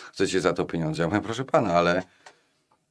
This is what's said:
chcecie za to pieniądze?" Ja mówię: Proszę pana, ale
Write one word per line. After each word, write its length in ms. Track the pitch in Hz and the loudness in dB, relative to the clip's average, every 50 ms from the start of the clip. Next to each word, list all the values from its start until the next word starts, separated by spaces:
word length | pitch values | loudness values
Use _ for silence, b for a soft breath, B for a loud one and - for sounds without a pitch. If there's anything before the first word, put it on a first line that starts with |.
| B B B | B B B
chcecie 280 | - 98 90 90 92 | -2 -2 0 0 2
za 120 | 80 90 82 | 2 2 2
to 120 | 90 87 | 0 -2
pieniądze?" 380 | - - 85 80 78 78 80 85 | -4 -4 -4 -4 -2 -2 -2 0
Ja 60 | 82 | 0
mówię: 120 | 101 104 | 0 -2
Proszę 240 | - 104 113 120 135 | -2 -4 -6 -8 -4
pana, 280 | - - - 123 92 85 | 0 0 2 2 2 2
ale 300 | 87 87 87 87 92 - - b b b b b b b b b b b _ _ _ _ _ | 2 4 2 2 0 -2 -6 b b b b b b b b b b b _ _ _ _ _